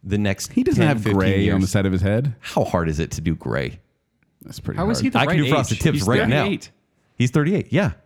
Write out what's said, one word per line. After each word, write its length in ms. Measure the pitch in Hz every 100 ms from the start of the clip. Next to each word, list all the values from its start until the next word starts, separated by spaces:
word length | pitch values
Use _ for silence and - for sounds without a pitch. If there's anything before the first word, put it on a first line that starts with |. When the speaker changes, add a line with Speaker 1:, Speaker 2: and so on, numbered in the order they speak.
| 98
Speaker 1:
the 120 | 104
next 340 | 104 98 -
Speaker 2:
He 100 | -
doesn't 160 | 262 254
Speaker 1:
ten, 60 | 165
Speaker 2:
have 100 | 123
Speaker 1:
fifteen 160 | 107
Speaker 2:
gray 360 | 101 95 95 87
on 100 | 92
the 20 |
Speaker 1:
years. 80 | 95
Speaker 2:
side 160 | 104 98
of 60 |
his 100 | 92
head. 320 | 95 107 139 117
Speaker 1:
How 220 | - -
hard 240 | - 90 82
is 80 | 76
it 100 | 82
to 80 | -
do 120 | 80
gray? 460 | 80 - 58 64 - _ _ _ _ _ _
Speaker 2:
That's 180 | - -
pretty 160 | - -
Speaker 3:
How 80 |
Speaker 2:
hard. 120 | 190 233
Speaker 3:
is 40 |
he 80 | -
the 100 | 120
Speaker 1:
I 40 |
can 40 | 147 165
Speaker 3:
right 60 |
Speaker 1:
do 40 | 139
frosted 300 | 147 131 -
Speaker 3:
age? 40 |
Speaker 1:
tips 160 | 160 147
Speaker 3:
He's 60 | 101
Speaker 1:
right 220 | 127 -
now. 140 | 135
Speaker 3:
thirty-eight. 280 | 165 196 - _ _ _ _ _
Speaker 1:
He's 140 | 123
thirty-eight, 380 | 156 147 196 98
yeah. 220 | 143 190 78